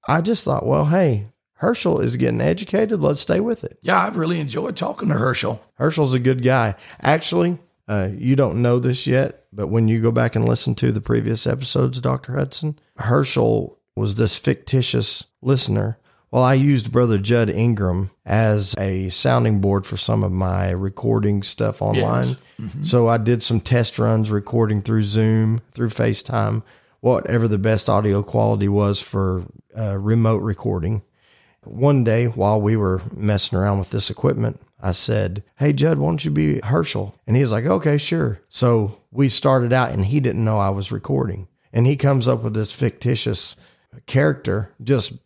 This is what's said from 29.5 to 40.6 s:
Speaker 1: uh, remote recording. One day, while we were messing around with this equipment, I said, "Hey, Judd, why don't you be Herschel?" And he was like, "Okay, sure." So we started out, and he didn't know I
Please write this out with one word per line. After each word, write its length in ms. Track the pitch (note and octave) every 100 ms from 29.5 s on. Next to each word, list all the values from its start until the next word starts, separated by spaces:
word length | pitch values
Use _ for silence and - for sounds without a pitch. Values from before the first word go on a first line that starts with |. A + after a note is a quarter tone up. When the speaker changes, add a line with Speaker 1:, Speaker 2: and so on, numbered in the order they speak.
| - _ -
Speaker 1:
uh, 220 | G#2+ G2
remote 420 | G2+ A2+ A2 A2
recording. 640 | G2+ G2 - G2 E2 G#2+ - _ _ _ _ _
One 380 | - A2 C#3 C#3+
day, 260 | A2+ A2+ A#2+
while 300 | A2+ G2 G#2+
we 160 | G#2 A2
were 240 | G2 F#2 G#2+
messing 440 | - G#2 G2+ - F#2+
around 200 | G2+ G2
with 120 | F#2
this 180 | G#2+ -
equipment, 500 | - C#3 C3 A2+ - _ _
I 120 | G2
said, 520 | - - A2 G2 G2 - _
"Hey, 180 | C#3+
Judd, 240 | C#3+ D3+ D3+
why 100 | D3
don't 160 | E3
you 60 | D#3
be 300 | D3 D#3 -
Herschel?" 540 | G#2 A#2 E2 - G2 - -
And 100 | A#2
he 60 |
was 100 | C3
like, 140 | A2 C3
"Okay, 320 | F#3 D#3 D3
sure." 420 | - E3+ C3+ G2+ _
So 480 | - B2 A#2 G#2 - _
we 180 | B2 C#3
started 460 | - C#3+ C3 A#2+
out, 160 | B2+ B2
and 160 | - F#2+
he 120 | D3
didn't 260 | B2 G2+ A2
know 120 |
I 120 | G#2+